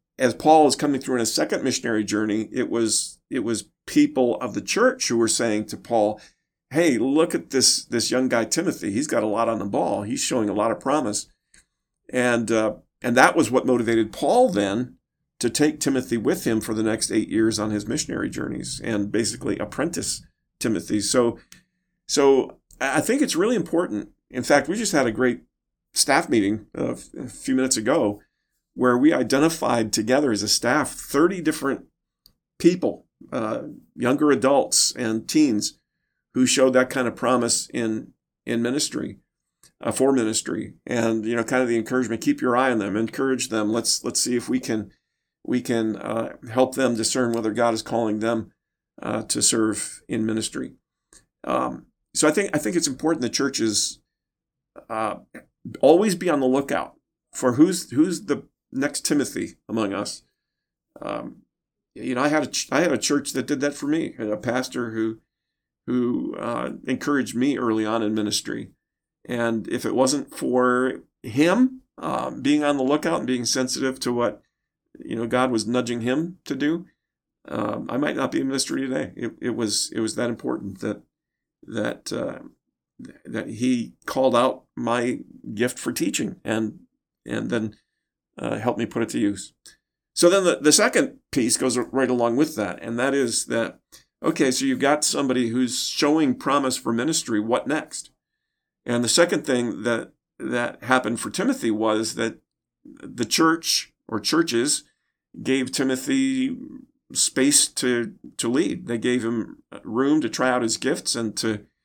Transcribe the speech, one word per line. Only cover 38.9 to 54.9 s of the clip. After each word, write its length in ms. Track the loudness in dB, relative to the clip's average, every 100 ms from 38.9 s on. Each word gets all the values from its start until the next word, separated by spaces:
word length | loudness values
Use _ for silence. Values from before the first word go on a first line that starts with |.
| -4 -6 -10 _ _ _ _ -20 -8
uh, 100 | -4
for 220 | 2 4
ministry. 640 | 4 2 -2 -4 -6 -8 -12 -6
And, 380 | 0 0 0
you 100 | -2
know, 80 | -2
kind 200 | 0 0
of 60 | 2
the 80 | 0
encouragement, 440 | 0 -2 -2 -2
keep 200 | -2 0
your 160 | 2 2
eye 140 | 2
on 80 | 0
them, 180 | -2 -2
encourage 520 | -2 -2 -2 -2 -2
them. 240 | -2 0
Let's, 320 | 0 0 -2
let's 160 | -2 -4
see 160 | -2 -2
if 120 | -2
we 120 | -4
can, 320 | -2 -4 -4 _ _ _ _ _
we 160 | -4 -2
can, 360 | 0 0 0 -2
uh, 400 | -4 -4 -4 -8 -4
help 220 | 2 2
them 200 | 2 0
discern 380 | 2 0 0 0
whether 200 | 0 0
God 220 | 2 2
is 80 | 0
calling 380 | -2 0 0 0
them, 320 | 0 -2 -4 _ _ _ _ -12
uh, 200 | -6 -6
to 200 | -4 0
serve 600 | 2 2 2 0 -8 -12 -6
in 180 | -2 -2
ministry. 480 | -2 -4 -8 -10 -14 _ _ _ -20 _ _
Um, 420 | -4 -2 -2 -6 -16 _ _
so 140 | 0 2
I 20 |
think, 200 | 2 0
I 40 | -2
think 180 | 0 0
it's 100 | -2
important 360 | -2 0 0
that 100 | -2
churches, 680 | 0 -2 0 0 0 -2 -6 _ _ _ _ _ _ _ -20
uh, 280 | -8